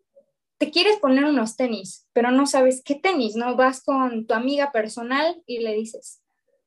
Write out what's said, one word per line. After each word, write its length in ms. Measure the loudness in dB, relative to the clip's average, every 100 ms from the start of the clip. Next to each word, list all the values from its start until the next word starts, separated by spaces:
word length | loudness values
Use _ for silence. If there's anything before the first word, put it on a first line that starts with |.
| _ _ _ _ _ -6
Te 140 | -2
quieres 260 | 2 2 2
poner 280 | 4 4 4
unos 300 | 0 -2 -2
tenis, 520 | -4 -4 -10 -18 _
pero 200 | 0 2
no 160 | 2 2
sabes 340 | 4 4 2
qué 120 | -4 -2
tenis, 400 | 0 0 -2 -4
¿no? 200 | -4 2
Vas 280 | 0 0
con 420 | -2 0 0 -4 -4
tu 80 |
amiga 380 | -2 -2 -2 -2
personal 720 | -2 -4 -8 -4 -2 -2 -4 -10
y 140 | -6
le 140 | -4
dices, 500 | -4 -6 -12 -20 -20 _ _ _ _